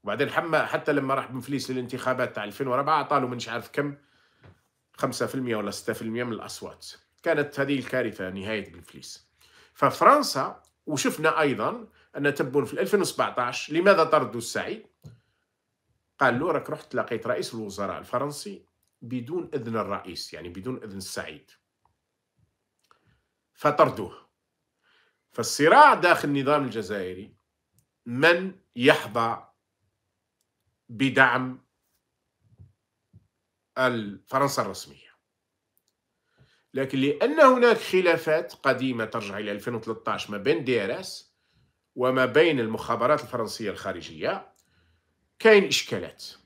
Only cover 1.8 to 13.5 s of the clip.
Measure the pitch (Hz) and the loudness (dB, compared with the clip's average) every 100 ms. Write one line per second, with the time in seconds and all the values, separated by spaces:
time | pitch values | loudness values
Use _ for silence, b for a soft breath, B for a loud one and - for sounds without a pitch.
1.8 | 123 131 131 127 120 - 104 - 135 123 | -6 -6 -4 -2 -4 -4 -10 -6 -2 -2
2.8 | 143 156 143 143 127 123 113 117 - - | 2 0 2 0 0 -6 -8 -8 -6 -4
3.8 | 143 139 b b b b - _ _ _ | -4 -8 b b b b -20 _ _ _
4.8 | _ - 135 123 117 139 123 110 101 98 | _ -6 -6 -4 -6 -4 -4 -4 -4 -6
5.8 | - 107 113 117 - - - - 95 - | -8 -8 -6 -6 -6 -8 -12 -14 -14 -16
6.8 | - - _ _ 170 151 143 - 139 143 | -20 -20 _ _ -2 0 -2 -4 -2 -2
7.8 | 120 127 113 98 92 95 95 107 92 82 | -2 -2 -4 -6 -8 -8 -6 -6 -8 -18
8.8 | - 69 - - _ b b b b - | -20 -20 -18 -20 _ b b b b 0
9.8 | 139 - 180 294 254 139 160 - _ _ | 0 6 6 6 4 -4 -6 -8 _ _
10.8 | - 147 254 - 156 151 151 107 127 233 | -6 -2 -2 2 0 2 0 0 -2 -4
11.8 | 226 b b - 143 139 151 139 127 147 | -14 b b -2 -2 0 0 0 -2 -4
12.8 | 190 208 165 - 110 104 123 | 0 2 0 -2 -2 -2 -4